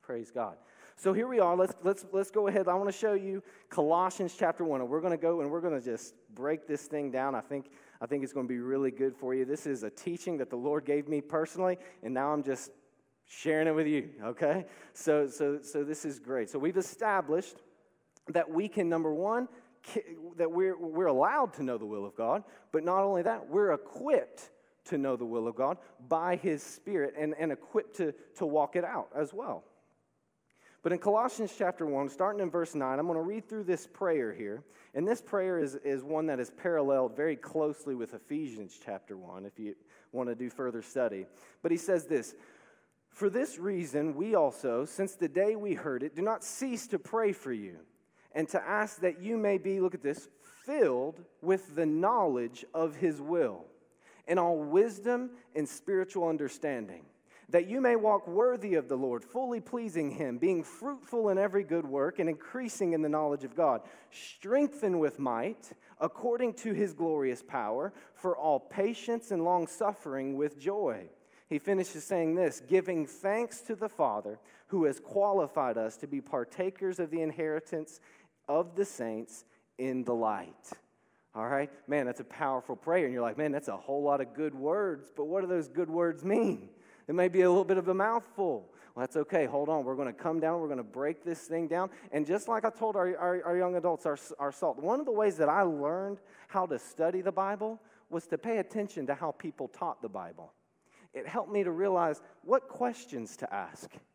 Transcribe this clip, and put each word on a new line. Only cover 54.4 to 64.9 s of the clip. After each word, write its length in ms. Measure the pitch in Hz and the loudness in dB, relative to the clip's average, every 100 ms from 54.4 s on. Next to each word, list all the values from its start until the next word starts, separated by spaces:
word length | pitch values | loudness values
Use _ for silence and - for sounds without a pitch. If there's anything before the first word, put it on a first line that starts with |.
| 175 165 | 4 2
wisdom 720 | 147 170 226 196 202 247 247 - - | 4 4 4 2 -2 -2 -2 -10 -10
and 140 | 156 147 | -4 -4
spiritual 580 | - - 190 185 190 170 | -6 -2 0 0 0 0
understanding, 800 | 160 143 - 151 131 104 87 71 _ _ - - | 0 -2 -4 -4 -4 -6 -12 -18 _ _ -20 2
that 180 | 170 175 | 4 4
you 160 | 240 | 2
may 140 | 254 233 | 4 6
walk 300 | 214 202 202 | 6 4 2
worthy 500 | 175 247 247 202 170 | 4 4 4 2 0
of 120 | 131 | 2
the 80 | 135 | 0
Lord, 260 | 135 120 | 0 -2
fully 380 | - 240 262 240 | -4 -4 -2 -4
pleasing 520 | - 247 226 165 147 | -4 -6 -4 -2 -2
him, 260 | 135 143 123 | -2 -4 0
being 240 | 165 180 | 2 2
fruitful 640 | 151 - 247 277 - 240 214 | -2 -8 -8 -8 -4 0 2
in 80 | 190 | 4
every 280 | 202 196 | 4 2
good 200 | 175 165 | 0 -2
work 340 | 151 139 143 180 | 0 0 0 2
and 80 | 165 | 0
increasing 640 | 151 - 247 247 - 185 | 0 -6 -8 -6 -2 0
in 80 | 165 | 2
the 80 | 156 | 2
knowledge 340 | 151 151 143 | 2 2 0
of 100 | 131 | -4
God, 280 | 117 160 117 - - - | 2 4 4 -2 -20 -20
strengthened 880 | - - - 196 254 285 285 208 | -18 -18 -14 0 2 2 2 0